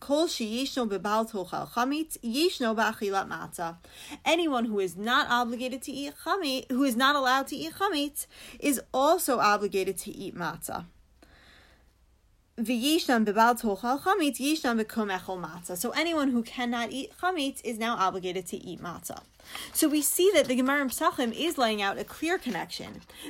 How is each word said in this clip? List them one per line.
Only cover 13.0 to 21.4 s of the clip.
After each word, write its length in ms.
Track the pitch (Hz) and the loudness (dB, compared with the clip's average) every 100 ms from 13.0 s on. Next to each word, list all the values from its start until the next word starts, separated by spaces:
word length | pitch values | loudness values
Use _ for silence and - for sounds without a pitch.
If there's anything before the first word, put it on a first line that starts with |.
| - 233 208 | 4 4 4
bebal 340 | 202 233 240 | 6 6 6
tochal 400 | 226 196 240 277 | 0 0 0 0
chametz, 380 | 370 403 285 233 | 2 2 2 0
yishnan 440 | 277 311 254 226 | 0 0 0 0
bekum 320 | 214 226 208 185 | 0 -2 -2 -2
echol 220 | - 185 | -4 -8
matzah. 380 | 165 175 175 269 | -8 -10 -8 -4
So 140 | 240 | -2
anyone 400 | 285 339 311 269 | 0 0 2 2
who 120 | 240 | 0
cannot 480 | 226 - 240 240 226 | -2 -4 -2 -2 -4
eat 220 | 262 - - | -6 -10 -4
chametz 380 | 359 359 269 - | -2 0 -2 -4
is 160 | 220 220 | -8 -4
now 180 | 226 226 | -2 0
obligated 500 | 190 185 180 185 180 | 0 0 -4 -6 -6
to 100 | - | -10
eat 240 | 180 165 | -10 -10
matzah. 400 | 175 160 - - - _ - - - | -10 -10 -12 -14 -16 _ -16 -14 -8
So 140 | - 311 | 0 2
we 140 | 302 | 4
see 280 | 285 - 381 | 2 4 6
that 120 | 339 240 | 6 4
the 100 | 254 | 2
Gemara 240 | 254 285 | 2 2
in 80 | 262 | 0
Pesachim 440 | - 320 359 233 | 2 0 2 -2
is 240 | - | 0